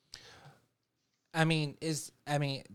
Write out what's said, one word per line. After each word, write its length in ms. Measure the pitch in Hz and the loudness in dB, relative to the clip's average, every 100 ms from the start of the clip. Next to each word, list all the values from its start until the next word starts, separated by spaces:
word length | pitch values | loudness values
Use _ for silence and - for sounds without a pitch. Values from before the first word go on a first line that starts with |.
| _ - - - - - _ _ _ _ _ _ _ | _ -18 -16 -20 -20 -20 _ _ _ _ _ _ _
I 100 | 165 | 2
mean, 320 | 160 160 147 - | 4 4 0 -4
is, 320 | 160 151 - - - | -4 -4 -6 -12 -2
I 120 | 147 | 0
mean, 260 | 143 135 - | 0 -2 -10